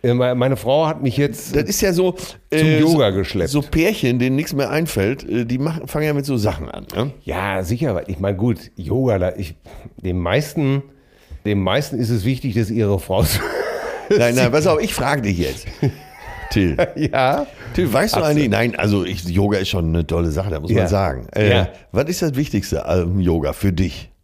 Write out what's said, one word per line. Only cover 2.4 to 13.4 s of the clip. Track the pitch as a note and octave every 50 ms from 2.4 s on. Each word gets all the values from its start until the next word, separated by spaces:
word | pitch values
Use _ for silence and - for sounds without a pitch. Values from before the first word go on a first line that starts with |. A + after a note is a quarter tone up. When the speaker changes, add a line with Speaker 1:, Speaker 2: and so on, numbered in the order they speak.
| _ _
Speaker 2:
äh, | - D#3 D#3 D#3 D#3 D#3
Speaker 1:
Yoga | D3+ D#3+ E3 D3+ B2+ G#2
Speaker 2:
so, | F#2+ F#2+
Speaker 1:
geschleppt. | F#2+ - - G2+ E2+ D#2+
Speaker 2:
so | C3+ D3
Pärchen, | C3 - - D#3+ D#3+ G3 A3+ A3 - B2+ B2 B2+
denen | B2 C3 C3
nichts | C#3 D3+ -
mehr | - C#3 C#3 A2
einfällt, | C3 D#3 E3+ D#3 - G#2 F#2+ G#2 C3 C#3 - -
äh, | - A#2+ A#2+
die | A#2 B2 B2+
machen, | C#3 D#3+ D#3 E3 -
fangen | C#3+ - D3 D3+
ja | D#3
mit | D3 C#3+ C3+
so | C#3+ C3+
Sachen | A#2+ G#2 G2+ E2+ D2+ D2+ -
an, | - - G1+ - -
ne? | F#2 A#2 C#3+ C3 -
Speaker 1:
Ja, | - - - F2 F#2+ G2+ G2 F#2+
sicher, | F#2 E2+ A2+ A#2+ E3 C#3+ G2+
weil | E2 - -
ich | F#2+ D#2
meine, | F#2+ G2 G2+
gut, | F2+ G#2+ A#2+ A2 - - - _
Yoga, | - F2+ D2 G2+ B2+ C3 B2+ A2 F#2+
da, | F2 F#2 -
ich, | - G2+ D#2+ E2 - _ - - - - - - -
den | - F#2 F2+ F2+
meisten, | F2 F2 - C3+ D3+ D3 - E3 D3 C3+ C3+ C#3 C#3 - - _ _ _ _ _ - _ - - _
den | G#2 G#2 G2
meisten | F#2+ F#2 G2+ C3+ D3 D3 C3+ A2
ist | B2 A2
es | B2 A2+ F2+
wichtig, | A#2+ C3+ B2+ - C3+ G2
dass | A#2 A2+ G2
ihre | A2+ A2+ A2 G2+ G2+ F#2
Frau | - - F2+ G2
so | F#2+ - - -